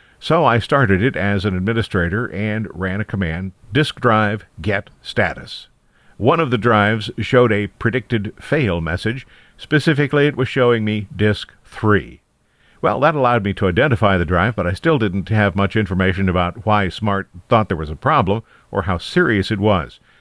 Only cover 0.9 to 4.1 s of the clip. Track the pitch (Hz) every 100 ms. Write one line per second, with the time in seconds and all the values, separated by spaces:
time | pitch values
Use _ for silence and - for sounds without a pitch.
0.9 | 92 127 - 98 101 101 92 98 113 104
1.9 | 95 85 104 123 92 107 107 107 85 92
2.9 | 98 107 98 85 82 95 - - 127 151
3.9 | - 120